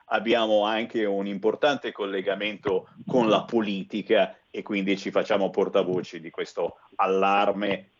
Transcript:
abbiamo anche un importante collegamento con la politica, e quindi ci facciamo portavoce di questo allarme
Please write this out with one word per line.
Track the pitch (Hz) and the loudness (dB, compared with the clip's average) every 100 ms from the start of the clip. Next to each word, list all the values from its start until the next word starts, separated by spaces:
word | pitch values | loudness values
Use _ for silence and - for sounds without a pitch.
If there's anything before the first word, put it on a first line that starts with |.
| - | -4
abbiamo | 110 107 117 110 107 | -2 2 2 4 4
anche | 104 110 113 117 | 4 0 -2 -2
un | 104 98 101 | -2 -2 -4
importante | 98 110 107 147 131 117 | -2 -2 2 0 0 -6
collegamento | - 101 98 95 98 104 98 104 92 - - - | -6 -6 -4 -4 -4 -4 -4 -2 -2 -4 -14 -2
con | 127 113 | 2 4
la | 98 | 2
politica, | - 117 104 98 92 107 92 107 92 - _ | 2 -2 0 -4 -6 -8 2 2 2 -4 _
e | - | -12
quindi | - 101 95 95 | -4 -2 0 -2
ci | 98 | -2
facciamo | 95 90 104 95 | -2 0 0 0
portavoce | 104 90 98 90 90 85 85 | 0 2 2 0 -2 -6 -12
di | 82 | -12
questo | - 85 - 82 - _ - | -10 -8 -4 -6 -6 _ -2
allarme | 95 95 98 101 101 98 101 95 - | 0 2 2 4 2 0 -2 -4 -8